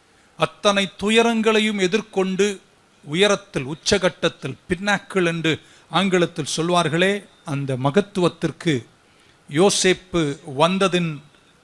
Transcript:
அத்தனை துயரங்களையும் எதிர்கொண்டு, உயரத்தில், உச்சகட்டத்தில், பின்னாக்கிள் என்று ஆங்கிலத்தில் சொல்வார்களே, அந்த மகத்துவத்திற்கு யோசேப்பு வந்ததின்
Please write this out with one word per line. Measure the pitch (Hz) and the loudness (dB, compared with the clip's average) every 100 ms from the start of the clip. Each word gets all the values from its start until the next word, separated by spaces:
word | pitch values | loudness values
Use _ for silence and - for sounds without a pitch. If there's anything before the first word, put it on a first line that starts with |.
| _ _ _ - | _ _ _ -4
அத்தனை | 160 - 208 196 196 - | -4 0 0 0 -2 -4
துயரங்களையும் | 202 226 226 226 220 220 214 208 185 | 0 2 4 2 2 2 0 0 0
எதிர்கொண்டு, | 214 214 196 190 185 208 190 _ _ _ _ 143 | -2 -4 -4 -2 0 -2 -2 _ _ _ _ -6
உயரத்தில், | 165 202 196 - 160 131 | 0 2 0 -4 -8 -8
உச்சகட்டத்தில், | 160 - 190 180 - 170 - 135 123 - | -8 -2 0 0 -2 -4 -4 -10 -10 -8
பின்னாக்கிள் | 180 202 196 - 196 170 | -4 -2 -2 -2 -2 -2
என்று | 170 160 139 - - - | 0 -2 -4 -6 -20 -4
ஆங்கிலத்தில் | 165 196 180 165 170 139 - | -2 2 2 0 -2 -6 -4
சொல்வார்களே, | 170 175 160 165 185 202 - _ - | 0 0 2 2 2 0 -8 _ -8
அந்த | 139 139 127 139 | -6 -4 -2 0
மகத்துவத்திற்கு | 165 - 190 170 - 160 - 170 131 - _ _ _ _ _ - | 0 0 0 -2 -2 -6 -4 -2 -2 -4 _ _ _ _ _ -6
யோசேப்பு | 143 196 196 185 175 - 175 147 139 160 131 | 2 2 4 0 0 -2 -2 -2 -4 -6 0
வந்ததின் | 160 190 196 175 170 143 - _ _ _ | 0 2 0 0 -2 -6 -14 _ _ _